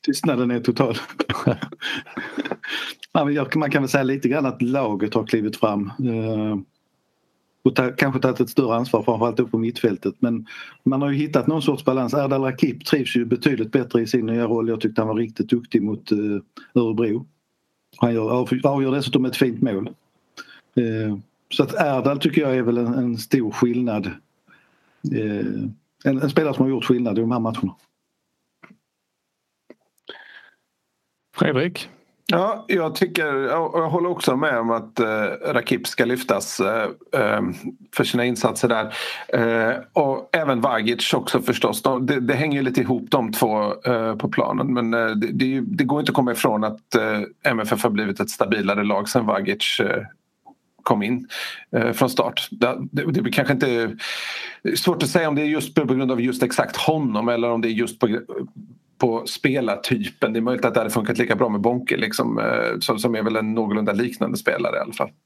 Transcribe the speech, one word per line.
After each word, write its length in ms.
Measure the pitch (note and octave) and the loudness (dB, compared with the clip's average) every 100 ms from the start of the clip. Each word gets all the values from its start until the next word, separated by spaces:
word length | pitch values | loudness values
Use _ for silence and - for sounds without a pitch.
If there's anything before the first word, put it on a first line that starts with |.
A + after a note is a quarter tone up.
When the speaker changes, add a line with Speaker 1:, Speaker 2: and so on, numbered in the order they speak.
| - | -2
Speaker 1:
Tystnaden 440 | C3+ E3 B2 B2 | 0 0 2 2
är 100 | A#2+ | 2
total. 340 | A#2 A#2+ C3+ A2+ - - - - | 0 2 2 0 -8 -6 -4 0
<laughs> 120 | - A#2 - - - - - - - - - - - - - - - | 0 0 -6 -10 -8 -8 -8 -12 -10 -8 -8 -8 -8 -8 -8 -14 -2
Ja, 120 | E3+ | 0
men 100 | D3 | 2
jag, 220 | D3 C3+ D#3 | 0 0 0
man 140 | D3 | 2
kan 120 | C#3+ | 0
väl 60 | C3 | 2
säga 140 | C#3+ | 2
lite 260 | B2+ C3+ C3+ | 2 0 2
grann 180 | D3 C3+ | 2 0
att 160 | - | 0
laget 520 | A#2+ C3+ B2 G2+ G#2 | 0 2 0 0 0
har 120 | A2 G#2+ | 0 0
klivit 300 | A2+ G#2+ G#2+ | 0 0 0
fram, 360 | A2 G#2 G2 - | 0 0 -4 -4
eh, 580 | B2+ A2+ A2 A2 G#2+ G#2 G2 _ _ _ _ _ _ _ _ _ | -2 -2 -2 -2 -2 -4 -6 _ _ _ _ _ _ _ _ _
och 120 | B2+ A#2 | 2 2
ta-, 160 | B2+ | 0
kanske 280 | B2+ C#3+ C3 | 2 0 2
tagit 200 | C3 B2+ | 0 0
ett 100 | A#2 | 0
större 240 | - B2+ | 2 2
ansvar, 280 | A#2 A#2+ A2+ | 2 2 0
framförallt 380 | G#2+ A2 A#2 A2 | 2 2 0 0
upp 100 | A#2+ | 0
på 80 | A2+ | 0
mittfältet. 560 | A2+ A#2 A#2 F#2+ G2 - | -2 0 0 0 -4 0
Men 280 | B2 A#2 A2 - - - | 0 0 -6 -18 -20 -2
man 180 | - C3+ | -2 0
har 80 | C#3+ | 0
ju 60 | C#3 | 0
hittat 300 | D3 C#3+ A#2+ | 0 2 2
någon 160 | D#3+ | 0
sorts 220 | C#3+ C#3+ | 0 0
balans. 300 | - C3 A#2+ | 0 0 0
Erdal 280 | D3 C#3 C3+ | 0 0 0
Rakip 420 | C3+ C3 D3 A#2 - | 0 0 0 0 0
trivs 300 | D3+ B2+ B2 | 0 2 0
ju 80 | |
betydligt 480 | A#2 A#2+ D3+ B2 A2 | 0 0 0 0 0
bättre 300 | C#3 A#2+ A#2+ | 0 2 0
i 40 | A2+ | 2
sin 200 | B2+ A2 | 0 0
nya 200 | A#2 A#2 | 0 0
roll. 220 | A#2 A2+ | 0 0
Jag 120 | A2 | -2
tyckte 200 | A2+ A2 | -2 -2
han 80 | A2 | -2
var 60 | |
riktigt 340 | A2 A2+ A2 - | -2 -2 -4 -2
duktig 340 | A#2+ A#2 A#2 | -2 0 0
mot, 300 | G#2 G#2 - | 0 -6 -2
eh, 60 | G#2 G#2 G2+ - - - | -2 0 -4 -8 -20 -2
Örebro. 520 | B2 A#2 A2 A#2 A2+ C#3 _ _ _ _ _ _ - | 0 0 0 0 -2 -6 _ _ _ _ _ _ 0
Han 180 | A#2+ | 0
gör, 160 | A#2 A2 | 2 0
av-, 300 | B2 B2+ B2+ | 0 0 0
avgör 280 | C#3 C#3 C3+ | 2 2 0
dessutom 320 | C#3 C3+ D3 | -2 2 2
ett 120 | C3 - | 2 2
fint 260 | C3 A2+ | 0 2
mål. 280 | C3 G2 G#2+ - _ _ _ - - - _ - | -2 0 -4 -10 _ _ _ -20 -20 -20 _ 0
Eh, 400 | A#2 A2 G#2+ G#2 - _ _ | 0 0 -2 -4 -8 _ _
så 100 | - | 0
att 120 | C#3 | 0
Erdal 440 | - B2 C3+ B2 C#3 | 2 2 2 2 2
tycker 220 | D#3 D3 | 2 2
jag 160 | C#3+ C3 | 2 2
är 60 | |
väl 160 | A#2 A#2 | 2 2
en, 160 | A#2+ | 0
en 240 | B2+ B2 A#2 | 0 0 -2
stor 320 | - C3+ A2 | 0 0 0
skillnad. 560 | - B2 A#2+ B2 G#2+ F#2+ - _ _ _ _ _ _ _ _ - | 0 0 2 0 -2 -4 -8 _ _ _ _ _ _ _ _ -4
Eh, 340 | A2+ G#2+ G#2 - G2+ G#2+ G#2+ _ _ | -2 -2 -2 -4 -4 -6 -10 _ _
en, 180 | C#3+ C3 | -2 0
en 80 | C#3 | 2
spelare 240 | E3+ D#3 | 2 0
som 100 | C3 | 2
har 60 | C3 | 2
gjort 140 | C3 | 2
skillnad 340 | - B2 A#2+ G#2 | 2 2 2 0
i 20 | |
de 120 | A2+ | 0
här 80 | B2 | 0
matcherna. 340 | A2+ A2 F#2+ - _ _ _ _ _ _ _ _ - - _ _ _ _ _ _ _ _ _ - _ _ - - - - - _ _ _ _ _ _ _ _ - | -2 -2 -6 -6 _ _ _ _ _ _ _ _ -20 -20 _ _ _ _ _ _ _ _ _ -20 _ _ -20 -20 -20 -20 -20 _ _ _ _ _ _ _ _ 0
Speaker 2:
Fredrik? 520 | D#3 C3 F3 F3+ - - _ _ - | 2 2 0 -4 -14 -18 _ _ 0
Speaker 3:
Ja, 320 | E3+ G3 A3 - | 2 2 -2 -2
jag 260 | F#3+ D#3+ | 0 0
tycker, 320 | D#3 F#3 F3 D#3 | 0 0 2 0
jag, 440 | C3+ C3+ D#3 E3 | 0 0 0 0
jag 160 | E3+ D#3+ | 0 0
håller 180 | F3 F3 | 0 0
också 280 | F3 - C3 | 0 2 2
med 220 | D3+ A#2+ | 2 2
om 120 | A2+ | 2
att, 300 | A2+ G#2+ - | 0 -2 0
eh, 520 | A2+ G#2+ G#2 - - | 0 2 0 -2 0
Rakip 340 | B2 - B2+ - | 0 0 -2 -2
ska 180 | - | -2
lyftas, 560 | A#2 B2+ B2+ G2 - - | -2 -2 0 -2 -2 -2
eh, 280 | G2 A2+ A2 - - | 0 0 -2 -6 -6
eh, 280 | C#3 G#2+ G#2+ G2+ F2 - - - - | 0 0 0 -2 -6 -10 -14 -14 -2
för 80 | |
sina 200 | C3 B2 | 0 2
insatser 440 | B2 A#2 A#2 A2 A#2+ | 0 2 0 2 0
där. 260 | A2+ A2 - - - - | 0 -2 -6 -10 -10 -4
Eh, 480 | C3 A#2 A#2 A2+ B2+ - | 0 2 2 0 -2 -2
och 380 | - C#3+ C3+ - | 0 0 0 -2
även 280 | E3+ D3 B2 | -2 2 2
Vagic 540 | C3 A2+ A2 A2+ - | 2 2 0 0 0
också 260 | C3+ - B2+ | 0 0 -2
förstås. 420 | - A#2 A#2 A2 | 0 0 0 2
De, 240 | C#3+ B2+ C3 | 0 0 0
det, 140 | C#3+ | 0
det 140 | B2 | 0
hänger 220 | B2+ D#3 C#3 | 0 0 0
ju 60 | |
lite 180 | B2+ C3 | 0 0
ihop 300 | B2+ B2 A2 | 0 -2 0
de 220 | C#3+ A2 | 0 0
två, 500 | G#2+ A#2 G#2+ G#2 G2+ | 0 0 2 0 -2
eh, 320 | B2 A#2+ A2+ A2 | -2 0 0 -2
på 120 | A2 | -2
planen. 460 | G#2+ - G#2 C3+ | 0 0 0 0
Men, 200 | B2 A2+ | 0 0
eh, 160 | A#2 A2+ | 0 0
det, 160 | G#2+ A2+ | 0 -2
det 120 | C3+ | 0
är 40 | B2+ | 0
ju, 120 | C3+ | 0
det 240 | A#2+ - | -2 -2
går 160 | C3 D3 | 0 0
inte 100 | C#3 | 0
att 60 | - | 2
komma 160 | B2+ | 0
ifrån 320 | A2+ C3 G#2+ | 2 0 2
att, 300 | G#2+ G#2+ _ | -2 -6 _
eh, 260 | A#2 A2 G#2+ G2+ - | 0 2 0 -4 -2
M 160 | C#3+ A#2 | 0 0
F 80 | G#2+ | 0
F 100 | G#2+ | 2
har 80 | A#2+ | 2
blivit 300 | G#2 G#2+ G2 | 2 0 -2
ett 100 | G#2+ | -4
stabilare 540 | - G#2 G#2+ G2 G2+ | -2 0 2 2 0
lag 240 | G#2 G2+ G#2 | 2 0 0
sen 180 | B2+ G#2+ | 0 0
Vagic, 540 | G2 G2 G2+ - - | 0 0 -2 -2 0
eh, 220 | G#2 - - _ _ _ - _ _ _ | 0 0 -4 _ _ _ -20 _ _ _
kom 200 | - A2 | 0 0
in, 260 | G2+ B2 - - - - - A#2+ | 2 -2 -4 -10 -10 -12 -4 0
eh, 160 | A#2 | 0
från 180 | A2+ B2+ | 2 2
start. 380 | - - - - | 2 0 -2 -8
Det, 280 | - A#2+ B2+ C3+ | 0 0 0 -6
det, 200 | C#3+ D#3 | -4 -2
det 100 | D3+ | 0
blir 100 | G#3 | 0
kanske 220 | - C3+ | 0 2
inte, 420 | C3+ C#3 A#2+ A2+ A2 - - - - - - - - | 2 2 0 -2 -4 -10 -8 -8 -10 -12 -8 -4 0
svårt 260 | - E3 | 0 2
att 60 | D3+ | 2
säga 200 | F3+ D#3+ | 2 2
om 60 | |
det 80 | C#3+ | 2
är 40 | D3+ | 0
just 280 | D3+ C3 | 0 0
på 200 | - D3 | 0 2
grund 180 | C3 C3 | 2 2
av 80 | B2 | 0
just 220 | B2 B2+ | 0 0
exakt 340 | B2 - A2+ - | 0 2 -2 0
honom 520 | - D#3 C3+ G#2+ A#2 | 0 0 0 0 0
eller 220 | A#2 A#2+ | 2 2
om 100 | A#2 | 2
det 80 | A2+ | 0
är 40 | |
just 260 | A2 A2+ - | 0 -2 0
på, 220 | A#2 G#2+ - - C3 - - B2 _ _ | 0 0 -4 -10 -10 -12 -20 -20 _ _
på 280 | B2 A2+ - | 0 0 -4
spelartypen. 1080 | - C#3+ C3 A#2 G2+ - A#2+ G#2 - A#2 | -4 -2 0 -2 -4 -2 -2 -2 -2 -2
Det 60 | A2 | 0
är 40 | |
möjligt 220 | A#2 B2+ | -2 0
att 100 | A#2+ | 2
det 60 | A2+ | 2
hade 100 | A2 | 0
funkat 280 | A2+ G#2+ A2+ | -2 -2 0
lika 180 | A#2+ G#2 | 0 2
bra 120 | B2 | 2
med 120 | G#2 | 2
Bonke, 360 | A2 B2 B2+ - | 0 0 -2 -2
liksom, 420 | A2 G#2+ B2 - | -2 -2 -2 0
eh, 400 | A2 A#1 - A2 | 0 0 0 -2
som, 180 | - G#2+ | -2 0
som 160 | A#2+ | 0
är 80 | A2 | 0
väl 140 | G#2+ A2 | 0 0
en 180 | A2 | 0
någorlunda 380 | A2+ G#2+ G#2+ G#2 | 0 0 0 0
liknande 440 | G2+ B2 - - - | 0 -2 -2 -2 0
spelare 400 | - - - - | 0 0 0 0
i 40 | |
alla 120 | - | -2
fall. 180 | - - _ | -4 -6 _